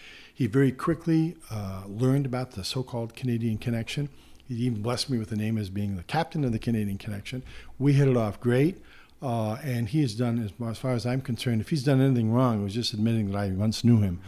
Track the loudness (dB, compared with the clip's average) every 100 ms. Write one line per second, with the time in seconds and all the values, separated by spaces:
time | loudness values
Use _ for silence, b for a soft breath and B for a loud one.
0 | B B B -2 0 4 4 2 -2 -2
1 | 2 2 2 -4 -10 -8 -8 -8 -8 0
2 | 2 2 0 -4 -6 -8 -6 -6 -6 -6
3 | -8 -6 -2 0 0 -2 -2 -4 -4 -6
4 | -6 b b b -10 -4 -2 -2 -2 -2
5 | -2 -2 -2 -2 0 -2 -2 -4 -4 -4
6 | -4 -2 -2 -2 -2 -2 0 0 -2 -4
7 | -8 -10 -8 -10 B B B -2 4 6
8 | 6 4 2 0 2 4 2 0 B B
9 | B -10 -4 -2 -2 -4 -4 -2 0 0
10 | 0 0 0 0 -2 -6 -8 -4 -2 -2
11 | 0 -2 -2 -4 -2 -2 0 0 4 4
12 | 4 4 4 4 4 2 0 -2 -4 0
13 | 2 2 0 0 -2 0 0 2 6 6
14 | 4 0